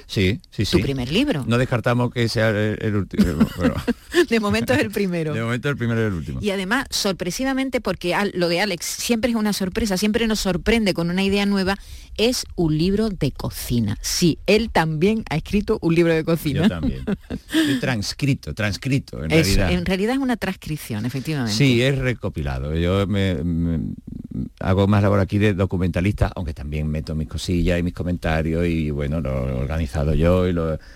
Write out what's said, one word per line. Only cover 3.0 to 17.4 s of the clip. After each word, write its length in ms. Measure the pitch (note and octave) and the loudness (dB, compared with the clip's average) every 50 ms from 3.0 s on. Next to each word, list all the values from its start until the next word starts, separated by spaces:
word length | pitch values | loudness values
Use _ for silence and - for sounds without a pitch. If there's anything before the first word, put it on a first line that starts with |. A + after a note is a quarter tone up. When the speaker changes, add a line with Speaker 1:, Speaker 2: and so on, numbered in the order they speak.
| F2+ - - - - F2 D2 - A3 - - - | -2 -2 2 2 2 2 4 2 0 0 0 -2
Speaker 1:
pero 140 | F2 E2 - - - - A#3 - | -2 0 0 0 -2 -4 -4 -4
Speaker 2:
<laughs> 280 | - - - E4+ E4+ - | -8 0 2 2 2 4
De 100 | A3+ A3+ | 2 0
momento 320 | G#3 G3+ G3+ A3 A#3 A3+ B3+ | 2 2 0 0 2 2 2
es 60 | D4 | 2
el 100 | A#3 G#3 | 0 0
primero. 420 | G3 G#3+ G3+ F#3 F3 E3+ D#3 D#3 D3 | 0 -2 -2 0 0 -2 -2 -2 -2
Speaker 1:
De 80 | B2+ | -2
momento 260 | A2+ A2+ A#2+ B2 B2+ | -2 -2 -2 -2 -2
el 80 | D3 C#3 | -2 -2
primero 260 | - A#2+ A#2 A#2 A2+ | 0 0 0 0 2
y 40 | A2 | 0
el 80 | G#2+ F2+ | 0 0
último. 260 | E2 C#2+ C#2+ C2+ B1+ | -2 -4 -4 -6 -4
Speaker 2:
Y 100 | G2 G#2 | -2 -2
además, 340 | F#2+ G2 F#3 F#3 A#3 C4 C4 - | -2 -2 -2 -2 -2 -2 -2 -4
sorpresivamente, 920 | - - - G3+ F#3+ - - F3+ - - C4 C4+ C4+ C4 C4+ C4+ - B3 | -6 -2 -2 -2 -2 -2 -4 -6 -4 -2 -2 -2 0 -2 -2 -2 -2 -2
porque 340 | - G#3+ F#3 - - F3 E3+ | -2 -2 -4 -2 -2 -2 0
al-, 160 | E3 G#3 G3+ - | 0 0 -2 0
lo 140 | F3+ F3 | -2 0
de 140 | E3+ F3 E3+ | 0 2 0
Alex 240 | G3+ G#3 F3 F3 - | 0 -2 -2 -4 -6
siempre 460 | - - - - - A#3+ A3 A3 B3 | -8 -8 -6 -2 -2 0 0 2 0
es 40 | A#3 | 0
una 160 | A3+ G#3+ G#3+ | 2 0 0
sorpresa, 460 | G3 - G3 F#3 F3 A3+ A#3+ G#3 F#3+ | 0 0 -2 -2 0 -2 0 0 0
siempre 300 | F3+ G3+ G#3+ G#3+ A#3 A#3 | 0 2 2 2 2 2
nos 120 | A3 A3 G3+ | 2 0 0
sorprende 540 | - G3 F3 F3+ - G#3+ A3+ A#3 A3 F#3+ E3 | 0 0 -2 0 2 2 2 4 2 2 0
con 160 | - E3+ E3+ | 0 0 0
una 140 | F3 F#3 G3 | 0 2 2
idea 220 | G3 G3 G3+ G3+ | 2 2 2 2
nueva, 300 | G3+ G3+ G3 F#3 F#3 G3 - - - - - - - - | 2 2 2 2 0 -2 -2 -6 -16 -16 -16 -16 -10 -2
es 300 | - G#3 A#3+ B3+ - - - - | 0 2 2 2 0 -6 -6 -2
un 220 | - E3+ D#3 D#3 | 0 2 2 2
libro 320 | D3+ E3 F#3+ G3 G3+ A3 A3+ | 2 2 2 2 2 0 0
de 220 | F#3+ C#3+ - C3 | -2 -2 -4 -4
cocina. 640 | - - - - - - - - B2 A#2+ A2+ G2+ A2 - | -4 -4 -8 -8 -8 -8 -6 -2 0 0 2 0 -2 -4
Sí, 380 | - - - - F3+ E3+ C#3 - - | -4 -4 0 2 2 2 2 2 2
él 220 | - G3+ G#3+ A#3 A3 | 2 2 2 2 2
también 520 | - F#3+ D#3+ D#3+ D#3 D3+ E3+ G3+ A3 A3+ - - | 0 0 0 2 0 2 2 2 2 0 -2 -4
ha 60 | C#3+ | -4
escrito 420 | D#3+ - - F#3 G#3 G3 - A3 - | -4 -2 0 -2 -2 0 0 -2 0
un 120 | - E3 E3 | 2 2 4
libro 200 | E3 E3+ E3 E3 | 4 4 4 2
de 100 | D#3+ D3+ | 2 2
cocina. 380 | D#3+ E3 D#3 - D3+ C3+ C#3+ E3 | 0 -2 0 0 -2 0 2 2
Speaker 1:
Yo 60 | A3 | 2
también. 340 | F3+ E3 - B3+ - C3 - | 2 2 -2 -4 -4 -4 -4
Speaker 2:
<laughs> 80 | - G3 - - - - - | -4 -4 -6 -6 -10 -12 -12